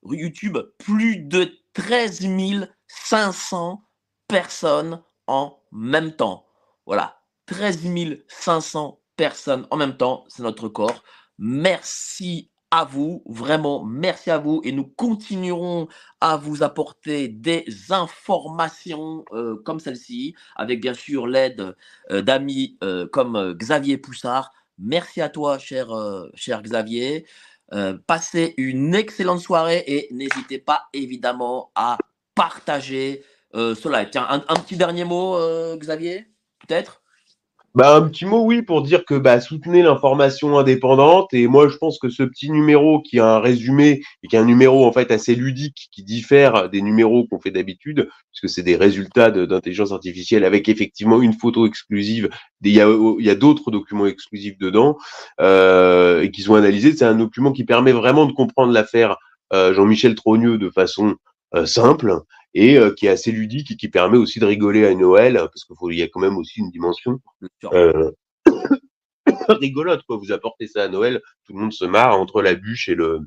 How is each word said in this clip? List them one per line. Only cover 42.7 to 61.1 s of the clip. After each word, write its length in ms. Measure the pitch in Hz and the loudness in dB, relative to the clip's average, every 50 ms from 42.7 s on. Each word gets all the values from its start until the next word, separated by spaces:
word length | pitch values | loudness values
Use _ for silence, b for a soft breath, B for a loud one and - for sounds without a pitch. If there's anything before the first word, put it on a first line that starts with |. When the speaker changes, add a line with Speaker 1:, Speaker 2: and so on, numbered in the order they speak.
| 151 147 147 156 156 151 | 6 6 6 4 2 2
Speaker 2:
qui 180 | 151 - - 120 | -2 -2 0 2
a 160 | 113 110 113 | 4 4 4
un 20 | 110 | 4
résumé 640 | 104 123 123 120 113 123 135 143 147 147 143 135 B B B B | 4 2 0 0 0 0 2 4 4 4 4 2 B B B B
et 40 | - | -8
qui 80 | 90 - | 0 2
est 40 | 113 | 2
un 80 | 110 | 4
numéro, 380 | 120 120 123 131 131 131 135 131 | 6 6 6 6 6 6 6 4
en 60 | 120 | 4
fait, 220 | 117 127 123 120 | 4 2 0 0
assez 240 | 120 107 - - 120 | 0 -2 2 0 0
ludique, 520 | 120 123 135 131 131 147 147 _ - - _ | 0 0 -6 -6 -6 -10 -12 _ -16 -20 _
qui 100 | _ - | _ -20
diffère 680 | 98 98 110 117 110 - 143 143 139 131 113 107 92 90 | -14 -10 -10 -10 -2 4 6 6 6 6 4 2 0 0
des 120 | 98 98 | -4 -4
numéros 460 | 101 104 107 110 113 110 113 123 117 117 | -2 0 2 4 4 4 4 2 2 0
qu'on 100 | 101 87 | -6 -8
fait 140 | _ 98 | _ -6
d'habitude, 560 | 95 95 90 95 90 _ _ 147 151 143 - B B B B _ | -6 -4 -6 -6 -10 _ _ -8 -4 -4 -4 B B B B _
puisque 200 | _ - - 92 | _ -10 -10 -8
c'est 120 | - - 87 | -8 -6 0
des 100 | 87 85 | 0 2
résultats 560 | 80 92 101 98 98 98 92 _ 123 117 113 | 4 4 2 2 0 -8 -2 _ 4 4 4
de, 140 | 107 95 87 | 4 2 -2
d'intelligence 460 | 85 92 92 - - 90 98 104 101 | 0 -2 -4 -2 -6 -4 -4 -4 -4
artificielle 520 | 98 90 - 92 85 92 90 - - 104 98 | -4 -8 -10 -12 -12 -12 -4 0 2 2 2
avec 240 | 92 98 104 101 110 | 4 2 2 2 2
effectivement 520 | 107 107 104 - _ - 104 110 113 117 | 0 0 -2 -8 _ -4 2 4 4 4
une 120 | 127 113 107 | 4 2 0
photo 320 | 113 - 120 117 120 117 | 0 -2 -2 0 2 0
exclusive. 640 | 110 110 - - _ 107 101 101 101 110 117 104 95 B B B B _ _ | 0 -2 -6 -10 _ -6 -4 -4 -4 -4 -4 -6 -8 B B B B _ _
Il 100 | - 101 | 0 4
y 80 | 104 107 | 6 6
a, 80 | 104 107 | 6 6
il 360 | 110 110 110 113 104 87 117 | 6 4 4 2 2 2 2
y 60 | 107 | 0
a 60 | 101 | 2
d'autres 340 | 92 131 147 151 147 - 127 | 4 4 4 4 4 0 -6
documents 360 | 110 101 101 _ 107 104 101 | -6 -6 -8 _ -6 -2 -2
exclusifs 520 | 98 95 - - _ - 101 101 104 98 _ | -2 -2 -6 -16 _ -16 -14 -14 -14 -12 _
dedans, 380 | 98 95 95 107 123 143 - B B B B B B B B - | -8 0 2 4 4 4 2 B B B B B B B B 0
euh, 840 | - 95 95 95 92 92 92 92 90 90 90 90 90 87 87 82 | 4 4 6 6 6 6 6 6 6 6 6 6 4 4 4 2
et 100 | 80 - | 0 -2
qui 100 | - - | -4 -8
sont 120 | 98 101 107 | 2 4 6
analysés. 420 | 107 104 101 101 101 110 147 156 | 6 6 4 2 4 2 2 4
C'est 80 | 151 131 | 4 2
un 100 | 117 113 | 2 4
document 380 | 113 113 113 _ - 131 139 | 2 0 -2 _ -2 -2 -2
qui 120 | 131 131 120 | -2 -2 -2
permet 280 | - 123 117 127 131 | 0 0 4 4 4
vraiment 340 | 123 120 107 123 135 151 156 | 4 4 2 2 4 4 4
de 60 | 139 | 2
comprendre 400 | - - 127 110 - - 131 120 | 2 0 -2 0 2 0 2 4
l'affaire, 460 | 120 110 107 - - 117 113 104 95 b b b b b _ _ | 4 2 2 2 2 2 2 2 0 b b b b b _ _
euh, 200 | 95 95 92 92 | 0 2 2 4
Jean-Michel 440 | 95 98 98 104 110 104 123 123 110 | 4 4 4 4 4 4 4 2 0
Trogneux 420 | 110 _ 113 110 113 117 117 117 107 | 2 _ 2 2 2 2 2 0 0
de 120 | 101 90 | -4 -4
façon, 460 | - 95 92 87 - - 104 107 | 0 0 0 0 0 -2 -2 -2